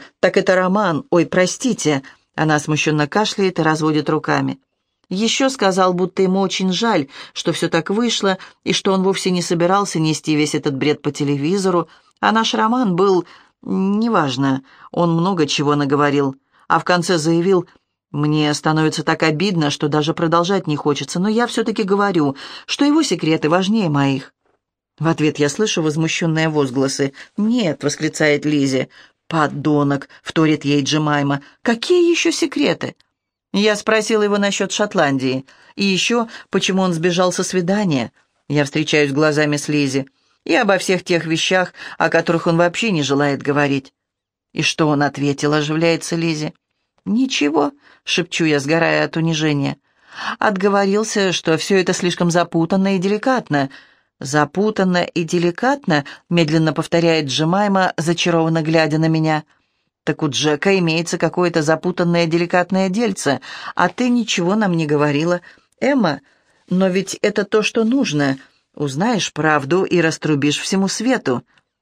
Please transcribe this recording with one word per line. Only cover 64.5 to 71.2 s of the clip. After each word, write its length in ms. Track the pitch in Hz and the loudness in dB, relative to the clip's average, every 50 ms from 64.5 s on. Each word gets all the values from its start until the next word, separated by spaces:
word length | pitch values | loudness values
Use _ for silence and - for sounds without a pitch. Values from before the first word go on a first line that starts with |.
| 190 | 2
нам 220 | 220 214 190 175 | 2 2 2 0
не 100 | 165 160 | 0 0
говорила. 540 | 147 151 143 147 147 143 143 160 175 175 175 - - - _ _ _ _ - | 0 2 2 2 2 0 0 0 0 -2 -4 -6 -12 -20 _ _ _ _ -4
Эмма, 400 | - 262 294 262 208 165 - - _ _ _ _ _ _ _ _ _ - | -2 0 2 2 2 0 0 -4 _ _ _ _ _ _ _ _ _ -4
но 160 | 185 185 190 | 0 0 2
ведь 320 | 190 180 196 185 - - - | 2 0 0 -2 -4 -6 -2
это 240 | - 208 202 214 202 | -2 -2 0 -2 -4
то, 180 | - - 214 | 0 0 0
что 200 | 208 - - 233 | 0 0 0 0
нужно. 560 | 220 220 254 277 247 160 151 147 143 135 135 135 - _ _ _ _ _ - | 0 2 2 0 0 0 0 0 0 0 -2 -4 -8 _ _ _ _ _ -10
Узнаешь 560 | - 147 139 131 147 196 240 247 175 - - | -6 -6 -6 -4 -2 -2 0 0 -2 -2 -4
правду 500 | - 151 151 156 151 147 135 135 170 185 | -4 -2 0 2 2 2 0 0 0 0
и 180 | 190 - - 170 | 0 0 0 2
раструбишь 600 | 165 160 160 - - 156 156 139 143 147 139 - | 2 0 -2 -2 -2 -2 0 2 2 0 0 -2
всему 260 | - - 196 190 196 | -4 -2 -2 0 0
свету». 560 | 190 - - 214 262 254 247 | 0 -2 -2 0 0 0 0